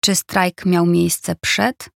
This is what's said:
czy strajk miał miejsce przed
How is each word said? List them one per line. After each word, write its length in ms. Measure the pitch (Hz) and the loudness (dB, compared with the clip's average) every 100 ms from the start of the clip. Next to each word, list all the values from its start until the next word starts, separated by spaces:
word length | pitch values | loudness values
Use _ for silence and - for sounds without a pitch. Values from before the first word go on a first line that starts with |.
czy 100 | - | 0
strajk 520 | 190 - 196 180 - 190 | -2 -2 0 0 -2 0
miał 200 | 175 175 | 2 4
miejsce 500 | 175 170 - - 170 | 2 2 -2 -6 -6
przed 500 | - - 214 254 - _ | -4 0 0 -2 -16 _